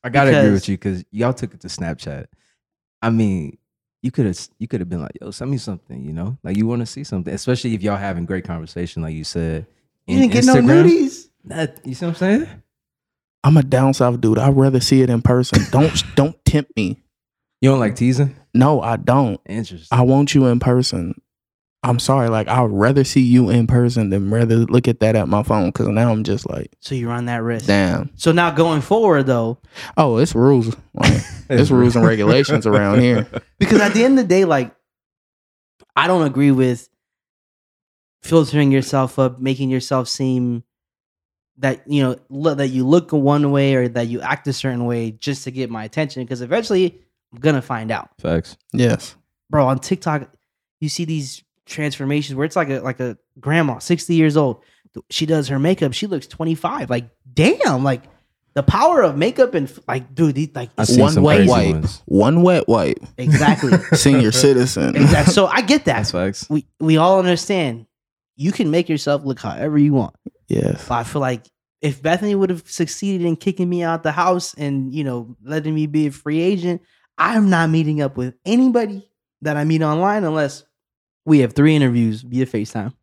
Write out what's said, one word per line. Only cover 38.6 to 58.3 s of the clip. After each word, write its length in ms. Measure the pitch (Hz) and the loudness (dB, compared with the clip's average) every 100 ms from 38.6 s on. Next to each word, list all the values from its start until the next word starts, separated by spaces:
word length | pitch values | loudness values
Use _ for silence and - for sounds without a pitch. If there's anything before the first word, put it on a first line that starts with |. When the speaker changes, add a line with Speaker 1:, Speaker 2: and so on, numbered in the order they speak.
| 143 | 2
Speaker 2:
yourself 480 | 135 127 139 131 - | 2 0 -2 -2 0
up, 220 | 131 123 | -2 0
making 300 | 131 131 135 | -6 -4 -2
yourself 380 | 131 - 131 123 | -4 -2 -4 -4
seem 540 | - 131 127 123 120 - _ _ _ _ _ _ _ _ _ | -4 -2 -2 -2 -6 -10 _ _ _ _ _ _ _ _ _
that, 240 | 135 127 - | -6 -6 -4
you 160 | 143 | -2
know, 140 | 131 123 _ | 0 -4 _
lo-, 260 | 139 160 | -4 -2
that 140 | 139 135 | -2 -4
you 180 | 131 127 | -2 2
look 260 | 170 170 | 2 2
one 380 | 156 139 147 143 | -2 2 2 2
way 240 | 139 139 | 0 2
or 140 | 135 123 | 0 -2
that 200 | 120 117 | -4 -6
you 120 | 120 | -6
act 260 | 127 143 143 | -6 -6 -6
a 40 | |
certain 320 | 131 135 123 120 | -6 -6 -4 -4
way 240 | 120 113 | -4 -6
just 340 | 107 - 139 | -8 -10 -10
to 60 | 135 | -10
get 200 | 131 123 | -10 -10
my 140 | 113 | -10
attention. 420 | 107 - 151 131 120 | -10 -8 -6 -8 -10
'Cause 140 | 127 | -10
eventually 560 | 123 196 226 196 180 - _ _ _ | -4 -4 -2 0 0 -4 _ _ _
I'm 60 | 117 | -4
gonna 220 | 147 139 | -2 -2
find 280 | - 120 110 | -4 -8 -6
out. 200 | 107 - _ | -8 -8 _
Speaker 1:
Facts. 360 | - 82 - - _ | -4 -4 -4 -18 _
Speaker 3:
Yes. 440 | - 120 - - _ _ _ _ | 0 0 0 -6 _ _ _ _
Speaker 2:
Bro, 160 | 151 131 | 0 0
on 120 | 131 | 0
TikTok, 520 | - 190 - 151 139 _ _ _ _ _ | -4 -6 -4 -6 -8 _ _ _ _ _
you 80 | 156 | -10
see 160 | - | -8
these 380 | 165 160 131 - _ _ _ | -6 -6 -8 -14 _ _ _
transformations 680 | - 147 139 135 147 143 131 | -8 -6 -6 -4 -4 -4 -6
where 80 | 156 | -4
it's 100 | 185 | -2
like 140 | 147 | -2
a, 100 | 135 | -4
like 200 | 127 123 | -6 -8
a 160 | 127 110 _ _ | -8 -10 _ _
grandma, 400 | 135 165 151 120 | -2 0 0 -4
sixty 360 | - 175 - | -4 -4 0
years 220 | 165 156 151 | 2 2 2
old. 260 | 139 110 _ _ _ - _ | 0 -4 _ _ _ -20 _
She 160 | - 156 | -6 -2
does 220 | 160 135 | -2 -2
her 100 | 139 | -2
makeup. 340 | 151 190 143 | 0 0 -2
She 140 | 123 208 | -4 -6
looks 200 | 165 - | -8 -10
twenty-five. 640 | - 160 160 175 277 117 | -8 -6 -4 -6 -8 -6
Like, 180 | 120 120 _ _ | -6 -8 _ _
damn, 520 | 139 180 403 466 131 | 2 2 2 0 0
like, 180 | 139 127 _ _ _ | -2 -2 _ _ _